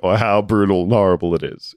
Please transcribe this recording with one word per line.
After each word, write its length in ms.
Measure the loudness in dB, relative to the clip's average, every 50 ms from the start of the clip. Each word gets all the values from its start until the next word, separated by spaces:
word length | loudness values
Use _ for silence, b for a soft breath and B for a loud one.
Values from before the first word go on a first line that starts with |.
| -2
or 140 | -2 0 0
how 240 | 0 0 0 0 0
brutal 400 | 0 0 2 2 2 2 0 0
and 100 | 0 2
horrible 420 | 2 2 2 2 0 0 -2 -2
it 80 | -2 -4
is. 320 | -6 -10 -14 -18 -20 -18